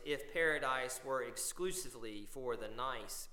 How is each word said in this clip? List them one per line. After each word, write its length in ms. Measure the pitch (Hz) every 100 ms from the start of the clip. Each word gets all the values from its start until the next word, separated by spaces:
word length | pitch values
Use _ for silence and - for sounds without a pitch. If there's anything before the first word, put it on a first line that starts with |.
| 147
if 260 | 143 -
paradise 720 | 170 160 151 139 131 127 -
were 200 | 135 131
exclusively 1040 | 120 - - - 185 185 - 120 110 107 104
for 280 | 139 127 113
the 120 | 107
nice 600 | 113 131 120 98 - -